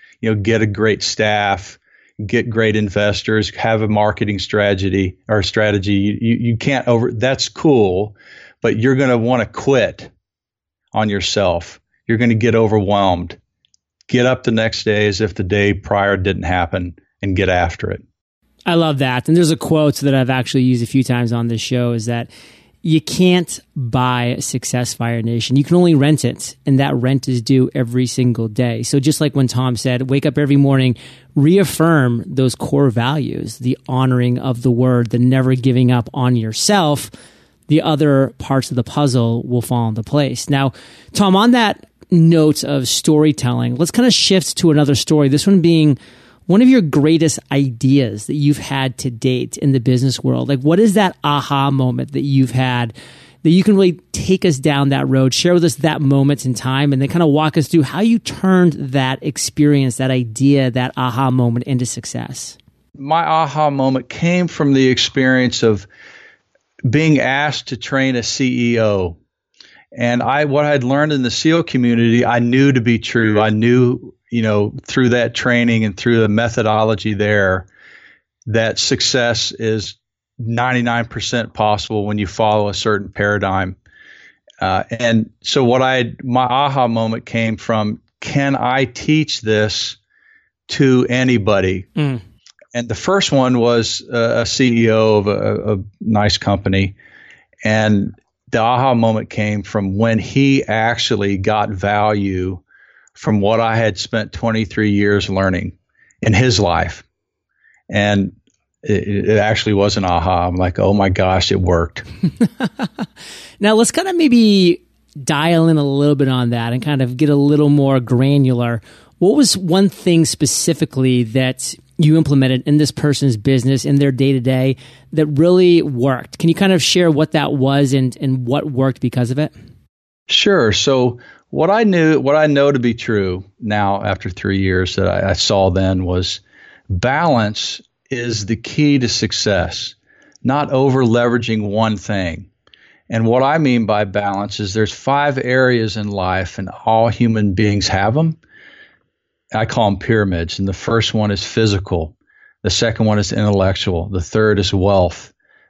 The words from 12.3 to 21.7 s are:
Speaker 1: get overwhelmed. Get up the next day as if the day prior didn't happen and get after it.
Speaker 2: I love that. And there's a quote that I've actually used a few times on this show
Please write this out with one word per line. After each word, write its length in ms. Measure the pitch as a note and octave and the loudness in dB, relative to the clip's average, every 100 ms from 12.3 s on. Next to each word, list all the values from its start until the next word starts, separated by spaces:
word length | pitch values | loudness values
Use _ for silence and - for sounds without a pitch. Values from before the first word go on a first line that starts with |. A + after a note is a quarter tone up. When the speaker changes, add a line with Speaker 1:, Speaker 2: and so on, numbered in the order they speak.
| A2+ | 0
Speaker 1:
get 180 | A#2+ | 2
overwhelmed. 880 | A2+ A2 G#2+ F#2+ G2+ G2 E2+ E2+ - _ _ _ _ _ _ - | 2 2 2 0 0 0 0 -6 -14 _ _ _ _ _ _ -4
Get 180 | B2+ B2 | 0 2
up 180 | B2+ | 0
the 80 | - | -2
next 320 | A2 A2+ - | 0 -2 -2
day 240 | - G#2 G#2 | -2 0 0
as 140 | F#2+ | 0
if 140 | G#2+ - | -2 -4
the 80 | |
day 300 | F#2+ G2+ G2+ | -2 0 0
prior 440 | G2 - G2+ G2+ G2 | 0 -2 -2 0 0
didn't 260 | F#2+ F#2+ | -2 -4
happen 540 | F2+ F2+ F2 F#2 F2 - _ _ | -2 -2 -2 -4 -8 -12 _ _
and 140 | G2+ F#2+ | -4 -2
get 140 | F#2 | 0
after 400 | F2+ F2+ - - | 0 0 -4 -8
it. 140 | F#2 - _ _ _ _ _ - | -10 -14 _ _ _ _ _ -2
Speaker 2:
I 100 | E3+ | 0
love 240 | D#3+ C#3 | 0 0
that. 280 | C3 B2+ - | -2 -2 0
And 80 | E3 | 2
there's 160 | E3 | 2
a 60 | D#3+ | 0
quote 380 | - D#3+ D3+ C3+ | 0 2 2 0
that 160 | C#3 | 0
I've 160 | C3+ B2+ | 2 2
actually 340 | C3 A#2+ C3+ | -2 -2 0
used 200 | B2+ B2 | 2 0
a 40 | A#2 | 0
few 160 | C#3 | 0
times 300 | B2 B2 A#2+ | 0 0 -2
on 140 | A#2 A#2 | -2 -2
this 140 | A#2 | -4
show 320 | - | -4